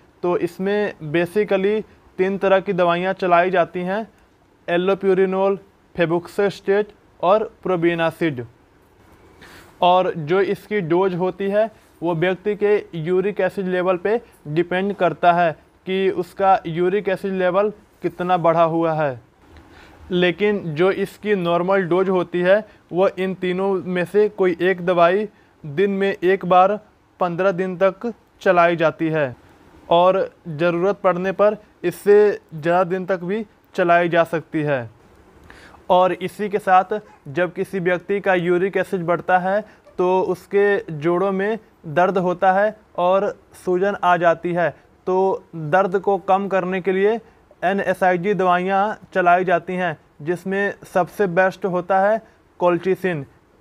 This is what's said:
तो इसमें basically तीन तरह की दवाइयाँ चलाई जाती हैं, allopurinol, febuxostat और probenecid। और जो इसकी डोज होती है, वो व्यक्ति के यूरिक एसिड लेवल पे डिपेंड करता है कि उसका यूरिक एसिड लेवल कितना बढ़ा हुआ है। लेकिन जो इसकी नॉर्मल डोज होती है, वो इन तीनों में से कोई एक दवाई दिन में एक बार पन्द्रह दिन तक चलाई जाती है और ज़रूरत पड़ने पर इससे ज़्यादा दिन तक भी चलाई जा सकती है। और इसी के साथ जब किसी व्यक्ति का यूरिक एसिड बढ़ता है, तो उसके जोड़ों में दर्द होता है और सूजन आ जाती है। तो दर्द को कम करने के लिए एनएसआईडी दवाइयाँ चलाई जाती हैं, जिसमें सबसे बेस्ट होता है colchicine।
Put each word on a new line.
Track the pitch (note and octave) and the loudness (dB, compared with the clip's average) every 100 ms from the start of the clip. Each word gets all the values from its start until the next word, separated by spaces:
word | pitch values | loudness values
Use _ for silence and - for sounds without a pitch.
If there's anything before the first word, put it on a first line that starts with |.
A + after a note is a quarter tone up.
| _ _ | _ _
तो | F3+ F3 | -2 -2
इसमें | E3+ - F#3+ G#3 G#3 - D#3 | -2 -4 -4 -2 -2 -6 -4
basically | E3 F3 G#3 G#3 G3 G3 G#3+ - _ _ - | -2 -2 -2 0 0 0 -2 -4 _ _ -4
तीन | F#3 G3 | -2 0
तरह | G3 F#3+ | 2 2
की | F#3 | 0
दवाइयाँ | F3+ F3 F3 F#3 | 0 0 0 -2
चलाई | F#3+ F#3 E3+ F#3 | -2 2 2 2
जाती | F3+ E3 F3+ | 2 0 -4
हैं, | F3+ G3+ A3 _ _ _ _ _ - | -6 -6 -8 _ _ _ _ _ -4
allopurinol, | F3 F#3 F#3+ G3 F#3 F#3+ F#3+ G3 G3 - _ _ - | -2 0 0 0 2 2 2 0 -2 -6 _ _ -4
febuxostat | E3 F3 F3 - G3+ - - G3 G#3 - _ _ | 0 0 -4 -2 -2 -2 -2 0 -2 -8 _ _
और | E3+ G#3+ A3 - D#3+ | 2 2 2 -6 -4
probenecid। | D#3+ E3+ E3+ E3 D#3+ E3 B2+ A#2 _ _ _ _ _ _ - - - - - - - | 0 0 0 -2 -2 -4 -4 -10 _ _ _ _ _ _ -20 -20 -20 -20 -20 -20 -2
और | F3+ F#3 F3+ E3+ | 2 2 2 -4
जो | D3 F#3 | -2 -2
इसकी | G3 G3+ - G#3+ | 0 -4 -6 -6
डोज | D#3+ E3+ F#3+ F3 | -2 0 0 -2
होती | F#3 F3+ G3 | -4 -4 -4
है, | G#3 A3 - _ - | -2 -2 -6 _ -8
वो | E3 E3 | -6 -2
व्यक्ति | F3+ F#3 G#3 G3+ | -2 -2 -4 -2
के | G3+ G#3 - E3+ | 0 0 -2 -8
यूरिक | D#3 F#3 G3 G3 | -2 -2 -2 -2
एसिड | F#3 G3+ F#3 | -4 -2 -4
लेवल | F3+ F3+ F3+ | -2 0 -2
पे | G3 A3+ - _ D3 | -2 -4 -4 _ -6
डिपेंड | D3+ F3 F3+ G3 G3 | -4 -2 -2 -4 0
करता | F3 D3+ F3 | -2 2 2
है | E3+ E3+ - _ _ - | 2 2 -2 _ _ -6
कि | F#3+ F#3+ | -2 -2
उसका | - F3+ - G3 F#3+ E3+ | -2 -6 -2 2 2 0
यूरिक | D#3+ F3+ G#3 G3+ | -2 -2 -2 -2
एसिड | F#3 G3+ | -4 -4
लेवल | F#3+ F3+ F3+ G#3+ G#3 _ _ | -4 -2 0 -2 -4 _ _
कितना | F3 E3+ F3+ F3+ | -10 -6 -2 0
बढ़ा | E3 E3 | 2 2
हुआ | E3 E3 E3 | 2 2 0
है। | D#3 D3 A#2+ - _ _ - - - - - - | 0 -2 -4 -14 _ _ -20 -20 -20 -20 -20 -6
लेकिन | F3+ F3+ F3 G#3 G#3 E3 D3 | 0 0 2 0 -2 -4 0
जो | F#3 | 0
इसकी | F3+ G3 - G#3 G3+ | 0 -4 -6 -4 -2
नॉर्मल | E3+ E3+ F3+ G3 | 0 0 0 0
डोज | F3 F3+ F#3+ | 0 0 0
होती | F#3 F3 F3 | 0 -2 0
है, | F3+ G#3 G#3+ - - | 2 2 0 -14 -8
वो | E3 G3 | 0 0
इन | F#3 F#3+ F#3 | 0 -6 -4
तीनों | F3+ F3+ G3 | -4 -2 -2
में | F#3+ D#3+ F3+ F3 | -4 -4 -4 -2
से | G3+ G#3 | 0 0
कोई | - F#3 E3+ | 0 -2 0
एक | F3 F3+ F3 | 0 0 0
दवाई | F3 E3+ F#3+ G#3 - _ _ D#3 | 2 4 2 -4 -10 _ _ -8
दिन | C#3+ G3+ | -2 0
में | G3 G3 - | 0 -2 0
एक | F3 F#3+ F#3 | 0 0 4
बार | F3+ F#3+ G#3 - _ _ - | 4 4 2 -8 _ _ -4
पन्द्रह | F3+ E3+ F#3+ | -4 0 -2
दिन | F3 F#3+ F3 | -2 -4 0
तक | F#3+ F#3 A#3+ - _ _ | 0 0 -8 -10 _ _
चलाई | G3 F3 E3+ E3+ | 0 2 2 2
जाती | D#3+ D3+ D#3+ | 0 0 -2
है | D#3 C3+ A#2+ - - _ - - | -2 -2 -6 -20 -20 _ -14 0
और | E3+ F3+ F#3+ E3 - F3 | 4 4 2 -2 -8 -12
ज़रूरत | D3 F3 E3+ F#3+ G3 | -4 -2 0 -2 0
पड़ने | F#3 F3 F#3+ | 0 0 -2
पर | F#3+ G#3 G#3+ - _ | 2 2 0 -8 _
इससे | F3 F3 G3+ G#3 G#3 - - | -6 -2 4 6 6 2 -8
ज़्यादा | D#3+ D3+ F3 | -8 0 0
दिन | F#3 F#3 F3+ | 0 -4 -4
तक | F#3 | -4
भी | F3 G#3+ G#3+ _ _ | -4 -6 -8 _ _
चलाई | - F3 F3 F3 | -2 2 2 2
जा | E3+ | 2
सकती | D#3+ E3 - D#3+ | 0 -2 -6 -4
है। | D3 C3+ A2+ - _ - _ - - - - - - | -2 -4 -6 -14 _ -20 _ -20 -20 -20 -20 -10 0
और | F3+ F#3 | 2 2
इसी | F3 F#3 - G#3 | 0 -8 -8 -6
के | G3 | -4
साथ | - F#3 F#3+ G#3 - - C#3+ | 2 2 2 -4 -8 -20 -8
जब | C#3+ F3+ | -4 -2
किसी | F#3 F#3+ G3 | -4 -8 -4
व्यक्ति | F3 F3+ F3 G3+ | -2 -2 -2 -2
का | G3 | 0
यूरिक | F#3 E3+ F3 F#3+ F#3+ | 0 2 0 0 -2
एसिड | F3 G3 E3+ | -4 -4 -2
बढ़ता | F3 - F3+ | -2 0 0
है, | F#3 G3+ G#3+ - _ - | 2 -2 -4 -14 _ -2
तो | F3+ F#3 | 0 2
उसके | F3+ F3+ - G3 G3+ G3+ - | 0 -4 -4 0 2 0 -4
जोड़ों | D3+ D#3+ F3 G3 | -6 -2 0 0
में | F#3+ G3+ A3 - _ E3+ | -2 -2 -4 -10 _ -6
दर्द | D3+ F#3+ F#3+ | 0 0 2
होता | F3+ F3 G3 | -2 0 2
है | F#3+ G#3+ G#3 _ - | 2 0 -2 _ -2
और | F3 F#3+ G3+ - _ - - | 0 2 0 -6 _ -10 -2
सूजन | F3+ G3+ G3+ | 0 0 0
आ | F3+ F3+ | 2 2
जाती | E3+ E3 F3 | 2 2 -2
है। | F3 D#3+ - _ _ - | -2 -2 -4 _ _ -4
तो | F#3 F#3+ F#3+ - E3 | 0 0 -2 -8 -12
दर्द | D3+ F#3 G3 F#3+ | -2 0 2 0
को | F#3 G3 | 0 -2
कम | F3 F#3+ G3 | 0 0 0
करने | F#3+ F3+ F#3+ | -2 -2 -4
के | F3+ | -2
लिए | F#3 G3+ A3+ - _ _ _ | 0 0 0 -6 _ _ _
एनएसआईडी | E3+ G3 F3+ F3+ F#3 F3+ F#3+ | -4 -2 -2 0 2 2 0
दवाइयाँ | F#3 F#3 F3+ F#3 G3 G#3 - - | 0 2 0 0 0 -2 -4 -6
चलाई | F#3+ F3+ F3+ | 0 4 4
जाती | F3+ E3+ E3+ | 4 -2 -2
हैं, | F#3 F3+ D3 _ - | -4 -4 -6 _ -12
जिसमें | D3 F3 F#3+ G3 G3+ - - | -8 -6 -4 -4 -4 -6 -4
सबसे | F#3+ F3 - G3+ | -2 -2 -2 0
बेस्ट | F3 F#3 - G3 | 2 0 0 -4
होता | F3+ F3+ F#3+ | -4 0 0
है | G3 A3 - _ _ - | 2 0 -4 _ _ -2
colchicine। | F3 F3 F#3+ F#3 F#3+ D#3+ C3+ _ _ _ | 0 0 0 -2 -2 -6 -8 _ _ _